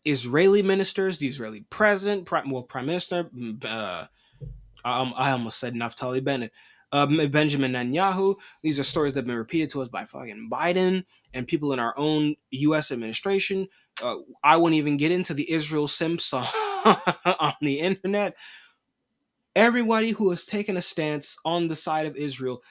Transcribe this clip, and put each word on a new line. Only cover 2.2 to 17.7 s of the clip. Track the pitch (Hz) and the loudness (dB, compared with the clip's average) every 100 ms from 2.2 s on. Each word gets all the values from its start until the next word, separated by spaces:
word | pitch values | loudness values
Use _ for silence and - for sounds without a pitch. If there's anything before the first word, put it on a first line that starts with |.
pri-, | 170 160 139 | -2 -2 -2
well, | 131 | -6
prime | 120 131 131 | -6 -6 -2
minister, | 175 - 175 | -2 -2 -2
mm, | 170 123 117 110 | -4 -8 -8 -8
uh, | 113 113 101 87 - _ _ - - - - - | -6 -6 -6 -6 -10 _ _ -18 -16 -16 -20 -8
um, | 120 123 127 120 | -2 0 -2 0
I | 139 | 0
almost | 131 113 - | 0 -2 -4
said | 123 | -4
Naftali | 120 117 - 127 131 | -4 -6 -6 -4 -2
Bennett, | 135 135 113 - - _ _ | -2 -2 -6 -12 -20 _ _
uh, | 143 143 | 2 4
M-, | 156 143 | 2 2
Benjamin | 147 147 143 131 | 2 2 2 0
Netanyahu. | 127 123 151 196 185 196 196 - - | 0 -2 0 0 2 0 0 -6 -6
These | 156 143 | -2 0
are | |
stories | 135 165 147 | 0 2 0
that | 135 | 0
have | 123 | -2
been | 120 | -4
repeated | 110 165 151 | -2 -2 0
to | 139 | -4
us | 120 | -6
by | 101 107 | -8 -10
fucking | 139 123 107 113 | -12 -14 -14 -8
Biden | 123 170 185 185 185 - _ _ | -2 2 4 4 2 -2 _ _
and | 127 123 | -8 -2
people | 156 147 | 0 0
in | 127 | 0
our | 117 135 | 0 0
own | 151 156 151 151 _ | 2 2 2 -2 _
U | 131 147 | 0 2
S | 156 147 | 2 2
administration. | 123 110 110 196 196 - 190 190 _ _ - | -2 -4 -4 0 0 0 -2 -6 _ _ -8
Uh, | 120 110 - - | -6 -6 -10 0
I | 143 165 | 4 6
won't | 170 | 6
even | 160 147 143 | 4 2 2
get | 156 | 2
into | 180 180 | 0 -2
the | 143 147 | -4 -2
Israel | 160 151 156 147 | -2 -2 -2 0
simps | - 165 165 - | 0 0 0 0
<laughs> | |
on, | 131 120 440 415 392 240 | 0 -2 -4 -4 2 4
on | 180 - - 175 185 147 - | 4 2 0 0 0 0 0
the | 147 | -2